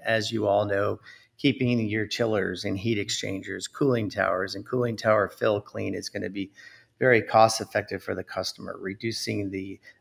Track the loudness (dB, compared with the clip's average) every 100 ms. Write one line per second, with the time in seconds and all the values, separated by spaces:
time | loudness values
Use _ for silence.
0 | -2 0 0 -2 2 2 2 2 0 -2
1 | -10 -20 _ 0 0 2 2 2 0 -2
2 | -2 0 2 2 0 -4 -4 -2 0 0
3 | -2 -4 -4 -6 -8 -10 -10 -2 2 2
4 | 0 0 0 0 -2 -6 -4 -2 -2 0
5 | 2 4 2 0 0 0 -2 -6 -4 -4
6 | -6 -8 -6 -6 -8 -10 -20 -20 _ _
7 | 4 4 6 8 8 4 -2 -2 -2 -6
8 | -4 -6 -4 -6 -6 -8 -12 -8 -8 -6
9 | -6 -4 -4 -4 -4 -6 -8 -12 -18 -20